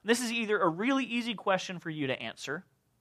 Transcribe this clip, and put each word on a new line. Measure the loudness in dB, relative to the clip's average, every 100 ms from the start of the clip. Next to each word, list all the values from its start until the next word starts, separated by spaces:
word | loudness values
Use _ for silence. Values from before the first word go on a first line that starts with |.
This | 0 2
is | 2
either | -2 0 4
a | 4
really | 4 2 2 0
easy | -2 -2
question | -2 0 0 0 -8
for | -8
you | -2 -2
to | -2
answer | -4 -8 -8 -8 -8 _ _ _